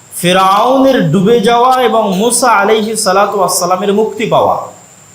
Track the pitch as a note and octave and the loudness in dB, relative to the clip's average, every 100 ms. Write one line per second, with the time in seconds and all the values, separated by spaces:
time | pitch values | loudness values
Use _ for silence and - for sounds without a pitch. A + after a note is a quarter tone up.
0 | - - F3 F#3 F#3+ G3+ B3 C4+ C4+ B3+ | -18 -6 -2 2 2 2 2 2 2 2
1 | E3 F#3+ F#3+ A#3+ A3 A#3+ B3+ B3+ A#3+ A3+ | 0 0 2 2 2 2 2 2 0 0
2 | G#3 F#3 A#3+ A#3 B3+ G#3 G3 A3 G#3+ G#3+ | -2 -2 -2 0 0 2 2 0 -2 -4
3 | F#3+ F#3+ G#3 G#3 F3 - F3 F#3 G3+ G3+ | -2 0 0 0 -2 -2 -2 -2 -2 -2
4 | G#3+ - G3 C#3+ G2+ - - - - - | -2 -4 -2 0 0 -2 -8 -16 -20 -20
5 | - | -20